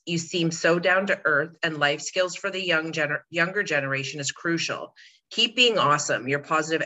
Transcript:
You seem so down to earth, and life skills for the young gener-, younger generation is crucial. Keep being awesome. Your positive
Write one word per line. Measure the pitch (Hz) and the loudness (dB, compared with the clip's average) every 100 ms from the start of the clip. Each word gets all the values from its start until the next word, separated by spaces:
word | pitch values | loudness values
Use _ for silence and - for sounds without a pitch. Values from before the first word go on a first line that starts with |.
| - | -6
You | 170 | -4
seem | 165 185 165 | -2 0 0
so | 160 170 175 | 2 2 4
down | 180 185 196 | 4 2 2
to | - - | 0 2
earth, | 147 160 165 | 0 0 -4
and | 165 156 | -4 0
life | 143 147 | 0 0
skills | - 185 185 175 | -4 -2 -2 -2
for | 196 | -6
the | 190 | -4
young | 185 165 160 | 0 0 0
gener-, | 160 147 151 - | -2 -2 -2 -4
younger | 165 170 196 | -2 0 0
generation | 185 151 135 135 135 147 | 0 0 0 -2 -4 -6
is | 139 | -6
crucial. | - 170 165 - 123 - - - _ _ | -4 -2 -2 -2 -4 -8 -14 -20 _ _
Keep | - 233 247 | -2 0 4
being | 247 208 | 4 4
awesome. | 139 147 - 120 120 | 4 2 2 -2 0
Your | 143 | -4
positive | 143 156 160 160 | 0 0 0 -2